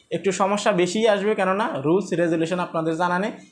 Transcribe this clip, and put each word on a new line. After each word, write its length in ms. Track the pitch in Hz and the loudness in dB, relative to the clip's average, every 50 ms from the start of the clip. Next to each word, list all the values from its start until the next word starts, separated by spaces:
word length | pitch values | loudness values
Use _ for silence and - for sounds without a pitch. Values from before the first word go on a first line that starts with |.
| _ - | _ -8
একটু 200 | 175 165 170 196 | -6 -4 -2 -2
সমস্যা 400 | 180 185 196 190 208 202 - 226 | 0 0 0 0 0 0 0 0
বেশিই 360 | 202 175 175 175 180 220 226 | 2 2 2 0 0 2 2
আসবে, 280 | 226 202 190 196 214 220 | 2 2 2 2 0 0
কেননা 340 | 214 190 185 190 202 226 320 - | 0 0 0 0 0 -2 -2 -4
রুলস 380 | 135 135 147 170 202 190 - 190 | -2 0 2 2 2 0 0 0
রেজুলেশন 460 | 165 175 165 170 160 160 - 180 180 | 0 2 2 2 0 0 0 -2 -2
আপনাদের 360 | 175 - - 165 160 160 160 | -4 -4 -4 -2 -2 -2 -2
জানা 240 | 160 180 175 180 180 | 0 0 0 0 0
নেই, 120 | 202 226 - - - - | -2 -4 -6 -10 -16 -20